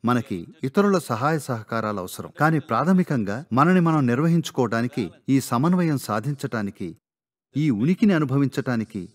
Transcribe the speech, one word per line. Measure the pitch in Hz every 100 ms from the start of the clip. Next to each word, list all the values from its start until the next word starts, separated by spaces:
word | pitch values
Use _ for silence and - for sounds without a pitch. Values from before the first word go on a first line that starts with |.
మనకి | 117 120 - 92 85 -
ఇతరుల | - 202 202 185
సహాయ | - 113 139 160
సహకారాలు | 135 117 110 113 107 101
అవసరం. | 90 - 85 -
కానీ | 151 160
ప్రాథమికంగా | - 113 151 185 180 139 98 107 -
మనని | 113 156 185
మనం | 165 156 123
నిర్వహించుకోవటానికి, | 120 165 165 - - 117 113 123 131 90 - -
ఈ | 135
సమన్వయం | - 120 160 180 170 139
సాధించటానికి, | - 110 123 139 123 113 101 - 90 - _ _ _ _ _ 135
ఈ | 151
ఉనికిని | 104 135 185 214
అనుభవించటానికి | 165 143 135 139 - 127 120 107 101 85